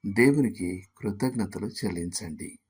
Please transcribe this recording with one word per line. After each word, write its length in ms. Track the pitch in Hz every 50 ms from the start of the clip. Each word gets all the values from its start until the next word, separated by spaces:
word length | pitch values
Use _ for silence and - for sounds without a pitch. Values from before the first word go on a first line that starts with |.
| -
దేవునికి 800 | 101 98 107 123 139 143 151 135 113 95 - 90 87 92 92 95 _ _
కృతజ్ఞతలు 680 | _ - 107 98 104 123 131 123 117 104 - - - 101
చెల్లించండి. 920 | - - - - 101 87 85 85 87 85 - - 82 78 76 78 - - - _